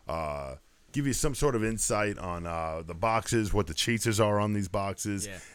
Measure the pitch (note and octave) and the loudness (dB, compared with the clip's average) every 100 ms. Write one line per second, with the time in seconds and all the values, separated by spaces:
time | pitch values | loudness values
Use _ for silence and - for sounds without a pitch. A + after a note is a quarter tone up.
0 | - D#2+ D#2 C#2+ C#2 C2+ _ _ - C#3+ | -6 -4 -2 -4 -8 -12 _ _ -6 -2
1 | C#3 A#2 D3+ B2 D3 A#2 A2 A2 - G#2+ | 0 2 0 2 2 2 0 0 0 2
2 | G#2 - F2+ F2 E2+ E2 D#2+ E2 E2 E2+ | 0 -2 -6 -4 -4 -4 -4 -6 -8 -2
3 | A2+ A2+ - A#2 G2+ G#2 F#2 - - A2+ | 2 2 2 2 4 2 2 -2 0 2
4 | A#2+ G#2+ G#2+ G#2 G#2+ G#2 F#2 G#2 G2 F#2+ | 2 4 4 4 2 2 0 -2 -2 -4
5 | G#2 G2 G2+ F2+ - | -4 -2 -4 -10 -16